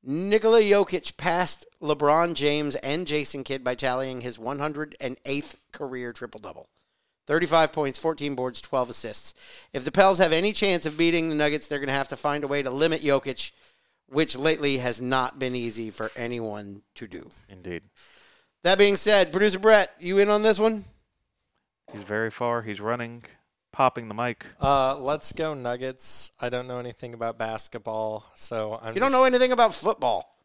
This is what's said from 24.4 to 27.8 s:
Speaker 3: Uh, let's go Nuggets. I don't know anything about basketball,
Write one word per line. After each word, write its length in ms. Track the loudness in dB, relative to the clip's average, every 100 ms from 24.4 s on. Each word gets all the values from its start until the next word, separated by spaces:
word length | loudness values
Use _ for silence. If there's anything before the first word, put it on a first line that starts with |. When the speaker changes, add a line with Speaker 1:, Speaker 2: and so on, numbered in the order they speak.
| -14 -4
Speaker 3:
Uh, 360 | 2 4 2 0
let's 340 | -4 -4 -6
go 220 | -6 -6
Nuggets. 760 | -6 -6 -6 -8 -8 -8 -6 -8 _
I 80 | -6
don't 200 | -6 -8
know 100 | -10
anything 360 | -10 -14 -16
about 220 | -6 -6 -4
basketball, 880 | -6 -6 -10 -10